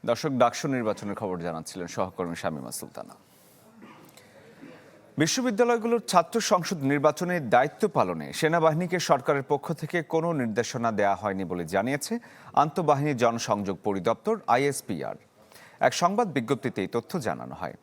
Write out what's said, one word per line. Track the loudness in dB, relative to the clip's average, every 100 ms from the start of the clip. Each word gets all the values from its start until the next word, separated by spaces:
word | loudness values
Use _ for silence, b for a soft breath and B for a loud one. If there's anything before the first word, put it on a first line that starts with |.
| -2
দর্শক, | -2 -2
ডাকসু | 2 2 2 -4
নির্বাচনের | -2 -2 -4 -6 -6
খবর | -6 -4
জানাচ্ছিলেন | -6 -8 -10 -10 -8
সহকর্মী | -4 -6 -4 -6 -4
শামীমা | -6 -6 -10
সুলতানা। | -12 -12 -14 -16 -20 _ _ _ _ -20 -20 -20 -20 -20 -20 B B B B B B B B B 0
বিশ্ববিদ্যালয়গুলোর | 0 2 0 2 2 2 2 -2 4
ছাত্র | 2 4 -2
সংসদ | 2 0 0 -2
নির্বাচনের | 0 4 2 2 -2 -2 4
দায়িত্ব | 4 4 0 0
পালনে | 2 0 0 -6
সেনাবাহিনীকে | -2 2 4 4 2 -2 -2
সরকারের | 2 2 4 0
পক্ষ | 0 -2 -2
থেকে | -6 -2 -4
কোনো | 0 0 0
নির্দেশনা | 0 0 0 -2 0 0
দেয়া | 2 2 2
হয়নি | -2 -2
বলে | -4 -4 0
জানিয়েছে | 0 0 -2 -4 -8 B B B
আন্তঃবাহিনী | 2 2 2 2 2 2
জনসংযোগ | 2 2 2 -2 -2 -2 -4
পরিদপ্তর, | -2 0 0 0 -2 -4 2
আইএসপিআর। | 2 2 -4 -8 -8 -6 -10 _ _ B B B B
এক | 2
সংবাদ | 4 0 2 0
বিজ্ঞপ্তিতে | -2 -2 -2 -2 -4
এই | -2
তথ্য | -4 -4 -6
জানানো | -4 -6 -8 -10
হয়। | -12 -12